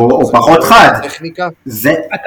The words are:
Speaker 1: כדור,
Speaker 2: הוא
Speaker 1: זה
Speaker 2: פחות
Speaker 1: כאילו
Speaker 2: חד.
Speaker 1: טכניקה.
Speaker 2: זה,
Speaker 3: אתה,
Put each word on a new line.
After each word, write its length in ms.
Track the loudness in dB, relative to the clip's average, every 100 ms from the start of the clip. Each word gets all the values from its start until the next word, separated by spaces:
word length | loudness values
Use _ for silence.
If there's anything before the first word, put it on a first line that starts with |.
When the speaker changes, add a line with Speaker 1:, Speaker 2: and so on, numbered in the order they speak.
| 2
Speaker 1:
כדור, 60 |
Speaker 2:
הוא 120 | 0
Speaker 1:
זה 80 | 0
Speaker 2:
פחות 260 | 0 2 2
Speaker 1:
כאילו 40 | 4
Speaker 2:
חד. 260 | 4 4 2
Speaker 1:
טכניקה. 460 | -6 -12 -14 -8 -8 -8
Speaker 2:
זה, 280 | -14 -4 -2 -2 -4
Speaker 3:
אתה, 80 | -10